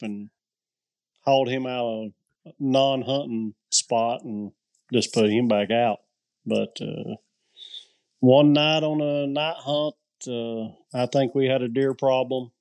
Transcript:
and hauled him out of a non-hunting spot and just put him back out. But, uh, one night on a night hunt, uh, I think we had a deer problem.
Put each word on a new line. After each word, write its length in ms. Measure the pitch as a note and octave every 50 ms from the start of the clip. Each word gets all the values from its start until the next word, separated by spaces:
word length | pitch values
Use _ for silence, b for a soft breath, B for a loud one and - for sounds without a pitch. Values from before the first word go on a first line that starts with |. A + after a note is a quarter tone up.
and 280 | A#2 A2 G2+ G2+ G#2 G#2+ _ _ _ _ _ _ _ _ _ _ _ _ _ _ _ _ _ _ _
hauled 240 | C#3 C#3 C3+ C3+ A#2+
him 180 | B2+ C3 C3
out 200 | B2+ B2+ B2 A#2+
of 260 | A2+ A2 A2 A2 G#2+ - _ _ _ _ _ _
a 60 | E3+ - -
non-hunting 920 | C#3+ C3+ C3 C3+ C3+ C3+ C3+ C3 A#2 B2 C3+ C#3 C#3+ B2+ A#2 A2+ A2 G#2+ - _ _ _
spot 500 | - - - - A#2+ A#2 A2+ A#2 B2 - -
and 280 | C3 A2 G#2 G#2 F#2+ - _ _ _ _ _ _ _
just 220 | B2 A#2 - - -
put 160 | A#2 A2 G#2
him 180 | G#2 A2+ B2 A#2
back 220 | G#2+ G#2 G#2 F#2+
out. 280 | A2+ A#2 A#2+ A2+ G#2 - _ _ _ _ _ _ _ _ _
But, 340 | A2+ G#2+ G#2+ G#2 - - -
uh, 360 | - - - - - - G#2+ - _ _ _ _ B B B B B B B B B B B B B B _ _
one 320 | C3 B2+ B2+ C#3+ D3 D3
night 300 | D3 D3 D3+ D#3 D#3 D#3
on 180 | D#3 D3+ D3+ D3+
a 260 | D3 D3 D3 C#3+ C#3+ C#3
night 280 | C#3 D3 D3+ D#3+ E3 D#3+
hunt, 360 | C3 C#3 D3 D3 D3+ D3+ - _ _ _ _ _ - C3
uh, 440 | B2 A#2 A#2 A#2 A2+ A2+ A2 A2+ - - _ _ -
I 120 | B2 B2
think 280 | A#2+ - C#3 C3+ A#2+ -
we 120 | C#3 C3+
had 160 | C3 C3+ C3
a 60 | B2 A#2+
deer 260 | A#2 C3+ C3+ C3+ B2+
problem. 580 | - D3 C3+ C3 C3 C3 B2 C3 C3 B2+ A#2 _ _